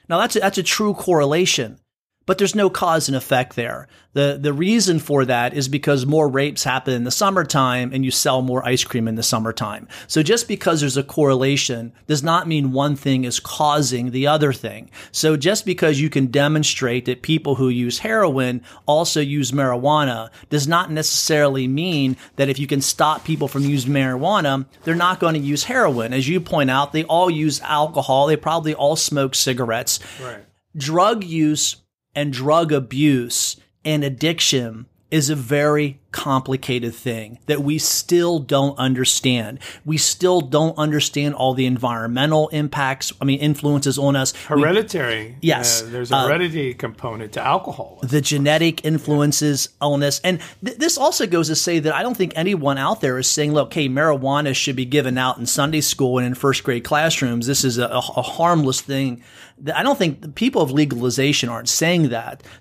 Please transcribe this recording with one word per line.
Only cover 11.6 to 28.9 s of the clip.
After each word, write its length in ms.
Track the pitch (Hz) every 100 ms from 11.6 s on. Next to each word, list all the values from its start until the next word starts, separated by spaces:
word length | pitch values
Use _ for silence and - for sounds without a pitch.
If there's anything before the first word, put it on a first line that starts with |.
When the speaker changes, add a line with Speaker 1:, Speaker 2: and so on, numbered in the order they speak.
| - 117 120 - -
Speaker 1:
does 140 | 151
not 240 | 160 170 165
mean 280 | 156 135
one 240 | 131 143 139
thing 260 | 143 131
is 160 | 127 -
causing 720 | - - 151 147 131 123 123
the 160 | 127 143
other 240 | 156 143
thing. 400 | 127 110 104 - - -
So 240 | - 156 156
just 280 | 160 208 196
because 360 | 175 165 139
you 80 | 151
can 160 | 143 131
demonstrate 800 | 139 147 156 147 - 127 123 123
that 160 | 123
people 340 | - 160 143 131
who 140 | 131
use 300 | 123 120 -
heroin 640 | 220 220 185 131 127 123 - - -
also 360 | 151 170 156
use 320 | 143 143 123
marijuana 760 | 139 135 123 139 151 139 117 113 - -
does 180 | 147 139
not 240 | 170 180
necessarily 800 | 156 151 - - 156 143 135 127
mean 480 | 139 180 156 135 127 - -
that 140 | 139
if 100 | 135
you 80 | 143
can 140 | 143
stop 420 | 131 - 151 147
people 240 | - 151 147
from 160 | 139
using 300 | 143 143 123
marijuana, 720 | 143 131 127 165 208 147 135 131 _
they're 100 | 165
not 280 | 165 180 180
gonna 160 | 170 160
use 260 | 139 147
heroin. 480 | - 254 190 120 113
As 160 | 131 131
you 140 | 175
point 280 | 170 170 135
out, 220 | 131 143
they 140 | 156 160
all 240 | 165 185
use 320 | 156 151 139
alcohol. 640 | - 151 156 160 131 131 143
They 80 | 151
probably 380 | 156 165 156 151
all 220 | 143